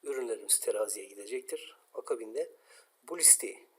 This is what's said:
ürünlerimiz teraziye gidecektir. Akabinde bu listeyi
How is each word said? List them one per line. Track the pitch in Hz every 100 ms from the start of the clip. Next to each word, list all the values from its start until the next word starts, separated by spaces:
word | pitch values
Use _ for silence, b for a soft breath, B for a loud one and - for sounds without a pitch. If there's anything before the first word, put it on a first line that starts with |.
ürünlerimiz | - 135 120 110 - -
teraziye | - 104 104 104 98
gidecektir. | 101 101 127 127 160 - - _
Akabinde | - - 117 110 120 165 - B B B _
bu | - 170
listeyi | 160 - 101 - -